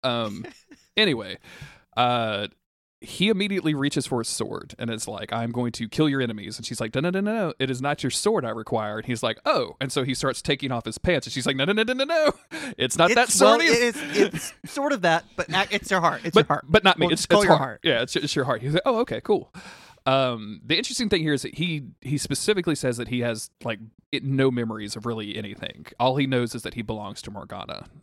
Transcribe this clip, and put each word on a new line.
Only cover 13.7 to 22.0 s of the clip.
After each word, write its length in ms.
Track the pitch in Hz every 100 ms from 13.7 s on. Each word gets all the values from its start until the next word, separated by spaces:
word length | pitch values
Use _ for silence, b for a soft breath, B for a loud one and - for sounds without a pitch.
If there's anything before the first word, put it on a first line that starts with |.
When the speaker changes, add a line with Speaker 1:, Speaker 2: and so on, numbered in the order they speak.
Speaker 1:
either." 300 | 233 240 285
Speaker 2:
it 340 | 285 294 -
is, 180 | 160 - -
it's 100 | -
sort 220 | - 285
of 80 | 269
that, 220 | 170 165 - -
but 140 | 170
ac-, 180 | 180 196
it's 180 | 202 -
your 100 | 190
heart. 220 | 165 120
It's 80 | 160
Speaker 1:
But, 60 | 185
Speaker 2:
your 140 | 156 151
heart. 80 | 135
Speaker 1:
but 140 | 165
not 140 | 190 170
me. 80 | 175
Speaker 2:
Well, 60 |
Speaker 1:
It's, 140 | 160 -
Speaker 2:
call 140 | 202
Speaker 1:
it's 60 | 202
Speaker 2:
your 80 | 151
Speaker 1:
heart. 100 | 135
Speaker 2:
heart. 120 | -
Speaker 1:
Yeah, 160 | 165 117
it's, 160 | 131 -
it's 180 | 143
your 120 | 151 131
heart. 160 | 113
He's 100 | 127
like, 100 | 160 269
"Oh, 140 | 226
okay, 200 | 240 -
cool." 320 | - 208 - B B B B B -
Um, 540 | 135 131 117 107 101
the 140 | 117 175
interesting 300 | 254 247 220
thing 120 | 190
here 120 | 156
is 80 | 139
that 140 | - -
he, 260 | 175 156 131 -